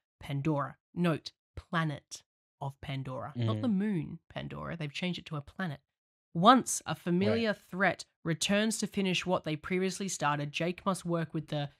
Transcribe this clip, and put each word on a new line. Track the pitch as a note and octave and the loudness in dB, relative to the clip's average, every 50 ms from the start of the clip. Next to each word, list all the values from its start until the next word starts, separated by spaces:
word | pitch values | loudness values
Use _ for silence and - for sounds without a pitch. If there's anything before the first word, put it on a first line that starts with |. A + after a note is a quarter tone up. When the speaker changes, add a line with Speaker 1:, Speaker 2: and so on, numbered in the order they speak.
| _ _ _ - | _ _ _ -16
Speaker 1:
Pandora. | - - C#3 C#3 C#3 D#3 D3+ C#3 C3+ C3+ - _ _ _ - | -8 -4 -4 -2 0 0 0 0 -2 -4 -8 _ _ _ -2
Note, | F3 F3 E3+ D3+ - - - _ _ _ _ - | 0 2 2 2 0 -4 -12 _ _ _ _ -16
planet | - - - F3+ E3 D#3+ D#3 C#3 - _ - - - _ _ _ _ _ _ _ - | -16 -10 -4 -2 0 0 -2 -4 -6 _ -16 -18 -18 _ _ _ _ _ _ _ -10
of | C#3+ C#3 - - | -10 -10 -10 -10
Pandora, | - - C3+ C3+ C3 B2+ B2+ - G#2+ B2 - | -10 -8 -6 -6 -6 -6 -8 -8 -10 -8 -4
not | A#2+ A2+ A2 A2 | -2 0 0 0
Speaker 2:
Mm-hmm. | G#2+ | 0
Speaker 1:
the | C4+ A#3+ | 0 0
moon | G3+ F#3 G3+ A3 G3 D#3+ D3 - - - _ - - | 2 2 2 0 0 -2 -2 -4 -10 -14 _ -12 -10
Pandora. | C#3 C#3+ C#3+ D3 D3 D3+ - E3 | -10 -8 -8 -8 -8 -8 -8 -6
They've | E3 D3+ C#3+ | -6 -8 -8
changed | - - F#3 F3+ E3+ - | -6 -4 -4 -4 -4 -6
it | - | -8
to | - D#3+ | -8 -10
a | D3 | -10
planet. | - - - - F#3+ E3 C#3 - _ _ _ _ _ _ _ _ _ _ - | -10 -10 -10 -8 -6 -6 -6 -10 _ _ _ _ _ _ _ _ _ _ 0
Once | E3+ F3+ A3+ C4 A#3+ - - - - - | 6 8 10 10 8 6 2 -4 -6 -4
a | - D#3+ | -6 -6
familiar | - - F3+ F3 F3+ G3 G#3+ A3+ A#3 A3+ G#3+ | -4 0 0 2 4 4 4 2 2 2 0
Speaker 2:
Right. | G3 - - - | -2 -2 -6 -8
Speaker 1:
threat | F3 F3+ G3 F3 - - - _ _ _ - | -2 2 2 2 2 0 -8 _ _ _ -4
returns | E3 D#3+ D#3+ - - G3+ G#3 G#3+ A3+ G#3+ - | -2 -2 0 2 2 4 4 4 2 0 0
to | G#3+ | -2
finish | - - G#3 G3 F#3 F3 - - | -2 0 0 2 2 2 0 2
what | F3+ F#3 - - | 0 0 0 0
they | D#3 D#3 | -2 -4
previously | D3+ - - F#3 F3+ F#3+ F#3+ F3+ - G3+ F#3 | -4 -2 -2 0 0 0 0 -2 -4 -6 -6
started, | - - D3+ D3 D3 D3 C#3+ D3 | -4 0 0 0 2 0 -2 -4
Jake | - - E3 F3 - - - | -2 -2 -2 -2 -2 -2 -2
must | G3+ F#3 - - | -2 -2 -2 -2
work | E3+ E3+ E3 D#3+ - - | -2 0 0 -2 -2 -4
with | D#3+ D#3 | -6 -6
the | - D#3 D3 C#3+ C#3+ - | -4 -4 -4 -4 -6 -10